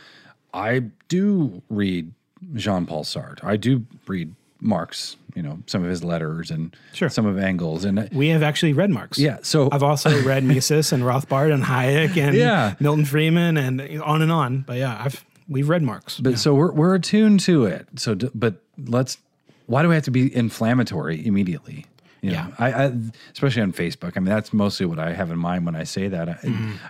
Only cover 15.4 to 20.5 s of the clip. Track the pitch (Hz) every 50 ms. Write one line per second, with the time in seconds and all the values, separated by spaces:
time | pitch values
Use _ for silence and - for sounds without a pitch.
15.4 | _ - 143 131 143 147 170 175 156 120 104 - - - - - 123 131 123 113
16.4 | - 151 143 139 156 180 - 151 156 180 190 185 165 - - 214 220 214 208 190
17.4 | - - 175 151 117 95 - - - - - 131 - 123 107 92 123 123 - 113
18.4 | 120 113 90 - _ _ _ - 135 120 117 123 139 127 - - _ _ _ _
19.4 | _ _ _ _ _ - 117 135 160 170 170 156 143 139 123 127 127 135 - 123
20.4 | 117 110